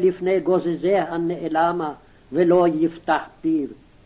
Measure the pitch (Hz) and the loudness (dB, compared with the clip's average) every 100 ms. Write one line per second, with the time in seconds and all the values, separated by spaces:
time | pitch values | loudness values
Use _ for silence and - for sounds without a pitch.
0 | 185 180 180 190 170 185 170 156 175 196 | 2 0 0 0 2 0 0 -2 0 0
1 | 160 170 170 175 165 156 170 175 156 139 | 0 -4 -4 -4 -4 0 0 0 -6 -8
2 | - - - 143 180 180 175 156 165 - | -18 -20 -8 0 4 4 4 2 -2 -2
3 | - 151 - - 160 160 131 - - _ | -2 -2 -4 -8 -2 -2 -4 -10 -20 _